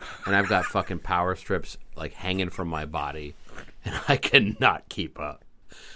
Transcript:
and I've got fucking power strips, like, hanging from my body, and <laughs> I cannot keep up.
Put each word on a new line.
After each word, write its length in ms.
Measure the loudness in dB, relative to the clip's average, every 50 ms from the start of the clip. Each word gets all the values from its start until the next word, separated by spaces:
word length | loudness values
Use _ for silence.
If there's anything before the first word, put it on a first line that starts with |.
| -12 -12 -12 -8 0
and 100 | 4 4
I've 140 | 4 6 6
got 160 | 4 4 4
fucking 340 | 2 0 0 0 0 -2 -2
power 360 | 0 2 2 4 4 2 0
strips, 420 | -2 0 0 0 0 0 -2 -6 -10 -10 -8 -8
like, 180 | -6 -6 -6 -6
hanging 360 | -4 -2 0 0 2 0 0
from 180 | -2 -4 -2 -2
my 180 | -2 -2 -4
body, 500 | -2 -2 -4 -4 -2 -4 -6 -8 -10 -12 -12 -14 -12 -12 -12 -12 -12 -14 -10 -8
and 100 | -6 -6 -4 2
<laughs> 40 | 2
I 100 | 2 4
cannot 720 | 4 6 6 6 6 6 2 4 4 4 4 2 -4 -8
keep 300 | -6 -6 -6 -6 -6 -8
up. 260 | -8 -8 -8 -10 -16 -20 -20 -20 -18 -18 -18 -16 -16 -16 -18